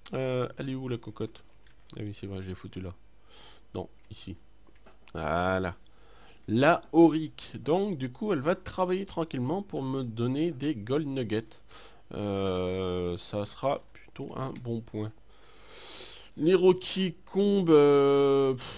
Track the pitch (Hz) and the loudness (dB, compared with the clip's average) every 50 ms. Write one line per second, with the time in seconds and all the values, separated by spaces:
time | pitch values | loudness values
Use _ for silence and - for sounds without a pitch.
0 | - - - 131 131 131 127 127 123 - - - 135 135 131 131 131 131 120 113 | -12 -8 -6 -4 -2 -2 -2 -2 -2 -4 -6 -8 -8 -8 -8 -6 -6 -6 -6 -6
1 | - 110 - - 113 110 - - - - - - - - - - - - - - | -8 -10 -10 -8 -8 -8 -10 -14 -20 -20 -20 -20 -20 -20 -20 -20 -20 -16 -12 -10
2 | 107 104 101 - - 98 98 95 95 92 92 - - - - 92 92 90 87 - | -8 -8 -8 -10 -10 -10 -8 -8 -8 -10 -10 -12 -12 -12 -12 -10 -10 -10 -12 -14
3 | - - - - - - - - - - - - - - - 92 - - - - | -18 -20 -20 -20 -20 -20 -20 -20 -20 -20 -20 -20 -18 -10 -8 -8 -8 -8 -12 -18
4 | - - - - - 92 - - - - - - - - - - - - - - | -20 -18 -18 -14 -14 -14 -14 -14 -16 -20 -20 -20 -20 -20 -20 -20 -20 -20 -20 -20
5 | - - - 85 80 76 80 87 90 92 95 95 95 87 85 - - - - - | -18 -12 -10 -6 -4 -2 0 0 2 2 0 0 -2 -4 -6 -10 -14 -20 -20 -20
6 | - - - - - - - - - - 104 120 139 160 175 - - - - 165 | -20 -20 -20 -20 -20 -20 -20 -14 -6 -2 2 4 6 4 4 2 0 2 6 8
7 | 170 160 147 160 156 147 - - - - - - 113 135 160 190 202 214 180 131 | 8 8 6 4 -2 -6 -8 -12 -14 -12 -12 -6 -2 0 0 2 0 -2 -4 -4
8 | 131 123 - - 220 214 185 135 123 165 190 190 - - - 190 185 180 185 190 | -6 -6 -6 -6 -4 -2 -2 0 0 0 -2 -2 -4 -6 -4 -2 0 0 0 -2
9 | 196 - - 170 160 160 - 131 123 131 170 202 202 - - 143 135 131 135 135 | -4 -4 -6 -6 -6 -4 -4 -4 -4 -2 -4 -4 -6 -6 -6 -6 -4 -4 -4 -4
10 | 131 117 107 117 117 123 131 147 165 175 147 127 139 151 147 107 101 120 139 156 | -6 -6 -4 -2 -2 -2 0 0 -2 -2 -2 -4 -4 -4 -4 -4 -4 -2 -2 -2
11 | 156 139 135 135 120 98 107 110 - - - - - - - - - - - - | -2 -2 -4 -4 -2 -2 -2 -2 -4 -6 -12 -20 -20 -20 -20 -20 -20 -20 -20 -20
12 | - - - - 104 101 98 98 98 95 92 92 92 90 92 92 92 90 90 90 | -18 -12 -8 -6 -4 -2 -2 -2 0 0 0 -2 -2 -2 -2 -2 -2 -2 -2 -2
13 | 90 87 87 - - - - 104 104 - - - 135 135 143 - - - - - | -2 -4 -4 -6 -8 -8 -6 -6 -6 -6 -8 -4 -2 -2 -2 -4 -6 -12 -20 -20
14 | - - - - 139 139 - - 131 131 - - 123 117 117 113 117 - - 107 | -20 -18 -14 -12 -12 -10 -8 -8 -8 -8 -10 -10 -8 -8 -8 -8 -8 -8 -8 -8
15 | 107 107 - - - - - - - - - - - - - - - - - - | -8 -8 -10 -14 -20 -20 -20 -20 -20 -20 -20 -20 -20 -20 -20 -20 -18 -18 -16 -16
16 | - - - - - - - - 147 165 190 175 180 185 180 185 - - - 185 | -16 -16 -18 -18 -20 -16 -6 0 4 4 6 8 8 6 6 4 0 -6 -4 -2
17 | 190 180 - - - - - 190 202 202 202 196 180 165 156 147 143 143 143 139 | -2 -2 -4 -6 -12 -4 0 2 2 4 4 4 6 8 8 8 10 8 8 8
18 | 139 139 139 139 139 139 139 139 139 135 131 123 - - - | 6 6 6 6 6 6 4 4 4 2 0 -2 -6 -12 -14